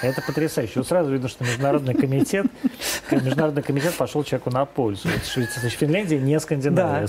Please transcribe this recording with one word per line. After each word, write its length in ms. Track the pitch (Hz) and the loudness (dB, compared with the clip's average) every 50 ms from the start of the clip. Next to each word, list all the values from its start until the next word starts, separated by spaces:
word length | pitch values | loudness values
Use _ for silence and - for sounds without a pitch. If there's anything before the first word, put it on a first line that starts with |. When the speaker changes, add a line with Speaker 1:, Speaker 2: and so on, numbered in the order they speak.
| - | -2
Speaker 1:
Это 180 | 123 131 - - - | -2 -2 -2 -4 -4
потрясающе. 460 | 139 151 151 156 - - 131 107 - 123 | -2 0 0 0 0 -2 -2 -2 -2 -4
Вот 100 | 127 - | -2 2
сразу 240 | 170 180 170 139 | 2 2 2 2
видно, 160 | 135 135 123 127 | 0 0 -2 -4
что 140 | - - 123 | -4 -4 -2
Международный 500 | 120 120 117 135 139 143 147 139 127 123 | -2 -2 0 2 2 2 2 2 0 2
комитет, 540 | - - 131 135 139 - - - 196 202 - - - - 254 - - | 2 2 2 4 2 2 2 2 0 0 0 -4 -2 -4 -4 -4 -2
Speaker 2:
<laughs> 340 | - - - - - - | -6 -6 -6 -6 -2 0
Speaker 1:
Международный 520 | - 139 127 131 131 147 160 156 143 147 139 | 0 2 2 2 2 2 2 2 2 0 -2
комитет 300 | - 139 143 139 175 170 | 0 0 0 0 0 0
пошёл 280 | - 147 - - 151 143 | 0 -2 -2 0 -2 -2
человеку 260 | - - 127 - 135 | 0 -2 -2 -2 -2
на 160 | 123 127 139 | 0 0 0
пользу. 420 | - - - 131 110 101 98 - 170 | 0 0 0 0 0 0 -2 -2 -2
Вот 120 | 170 - - | -2 -2 -4
Швейц-, 360 | - - 135 123 104 - - | -4 -2 -2 -2 -2 -4 -4
значит, 200 | 117 120 113 - | -4 -4 0 0
Финляндия 380 | 143 147 156 196 214 180 156 139 | 0 2 2 0 2 0 0 2
не 200 | 131 135 151 156 | 2 2 2 2
Скандинавия. 680 | 147 - 156 143 131 143 143 170 185 160 147 147 104 | 0 0 -2 0 2 2 2 2 2 2 0 0 -2